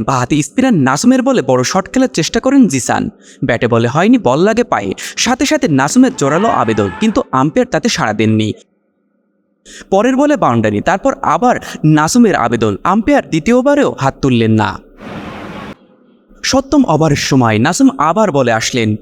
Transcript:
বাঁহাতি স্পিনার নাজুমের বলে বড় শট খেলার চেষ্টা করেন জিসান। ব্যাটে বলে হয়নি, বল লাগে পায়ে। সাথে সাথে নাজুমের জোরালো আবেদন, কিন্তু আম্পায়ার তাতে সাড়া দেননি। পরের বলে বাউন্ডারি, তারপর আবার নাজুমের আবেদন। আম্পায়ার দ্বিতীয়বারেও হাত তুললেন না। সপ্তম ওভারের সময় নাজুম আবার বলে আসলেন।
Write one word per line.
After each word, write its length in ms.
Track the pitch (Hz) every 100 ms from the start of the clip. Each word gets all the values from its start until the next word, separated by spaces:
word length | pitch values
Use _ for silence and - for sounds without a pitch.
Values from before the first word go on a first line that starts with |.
বাঁহাতি 360 | 110 135 123 151
স্পিনার 320 | 147 - 254
নাজুমের 480 | 196 131 139 - 254
বলে 180 | 254 247
বড় 200 | 131 127
শট 220 | 127 185 190
খেলার 200 | - 262 208
চেষ্টা 200 | 160 233
করেন 220 | 254 277 220
জিসান। 340 | 131 120 110 104 - - -
ব্যাটে 220 | 123 117 120
বলে 220 | 117 117
হয়নি, 300 | 139 196 254
বল 220 | 120 135
লাগে 240 | 196 220
পায়ে। 260 | 233 113 101 - - -
সাথে 280 | 214 254 285
সাথে 200 | 302 233
নাজুমের 440 | 139 135 - 254 -
জোরালো 320 | 139 156 226
আবেদন, 400 | - 113 110 101 92
কিন্তু 200 | 220 220 -
আম্পায়ার 360 | 131 147 202 247
তাতে 180 | 160 226
সাড়া 240 | - 127
দেননি। 360 | 104 110 110 107 - _ _ _ _ _ _ _ _ _ _ - - -
পরের 240 | 190 233 254
বলে 180 | 294 285
বাউন্ডারি, 420 | 160 117 107 101
তারপর 320 | - 185 269 -
আবার 340 | - 156 247 202 - -
নাজুমের 520 | 151 151 156 240 233 165
আবেদন। 360 | 117 117 110 98
আম্পায়ার 400 | - 202 226 285 139
দ্বিতীয়বারেও 600 | 156 160 247 262 285 233 -
হাত 160 | 135 -
তুললেন 320 | 139 120 110
না। 180 | 110 104 92 - - - - - - - - - - _ _ _ _ _ -
সপ্তম 380 | - 262 269 302 247
ওভারের 340 | 156 156 143 -
সময় 260 | 139 120 107
নাজুম 300 | 135 185 269 -
আবার 300 | 151 175 220
বলে 200 | 143 120
আসলেন। 360 | 113 - 123 110 107